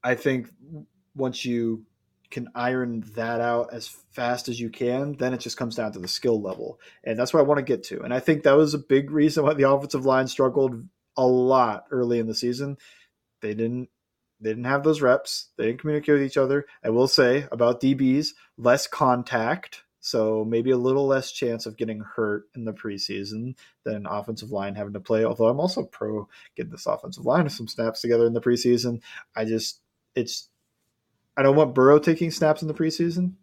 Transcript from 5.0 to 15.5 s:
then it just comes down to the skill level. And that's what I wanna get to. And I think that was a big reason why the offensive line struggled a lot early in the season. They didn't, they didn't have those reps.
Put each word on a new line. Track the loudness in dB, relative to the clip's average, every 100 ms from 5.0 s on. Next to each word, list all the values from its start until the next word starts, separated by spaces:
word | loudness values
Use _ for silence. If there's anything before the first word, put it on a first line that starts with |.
| -4 -4
then | -4
it | -4
just | -8 -8
comes | -8 -6
down | -8
to | -8
the | -8
skill | -4 0 -2
level. | -2 -8 -12 -14 -20 _
And | -8 -4
that's | 0
what | 4
I |
wanna | 4 2
get | 2 -2 -2
to. | -10
And | -4
I | -2
think | 0 2
that | 6 6
was | 6
a | 2
big | 2 2 2
reason | 2 2 4
why | 2
the | 4 4
offensive | 4 0 -2 2
line | 2 0
struggled | 0 0 2 0 -2 -14 _ _ 0
a | 4
lot | 4 4 4 4 0 -4
early | -2 0 0
in | -2
the | -4
season. | -4 -4 -6 -10 -16 _ _ _ _ _
They | -10
didn't, | -4 -4 -4 -10 _ _ _ _ _
they | -6
didn't | -4 -2
have | 0
those | 2 2
reps. | 4 2 0 -10 -12